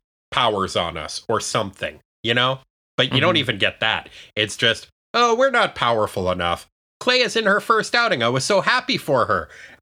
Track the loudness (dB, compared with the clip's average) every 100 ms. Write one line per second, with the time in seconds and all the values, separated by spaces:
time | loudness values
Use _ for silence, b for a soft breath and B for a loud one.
0 | _ _ _ 0 2 2 0 -2 -4 -4
1 | -10 -10 -4 -4 -2 -2 -4 -6 -10 -10
2 | _ _ -2 0 0 -2 _ _ _ -2
3 | 0 2 2 2 0 0 -2 0 -2 -2
4 | -6 B B -4 -4 0 0 0 -6 _
5 | _ 0 2 2 2 2 0 0 0 2
6 | 0 -2 -2 0 0 -2 -6 _ _ -6
7 | 0 2 2 0 2 2 2 0 0 0
8 | 0 0 0 0 0 2 2 0 0 -4
9 | 0 0 2 0 -4 B B B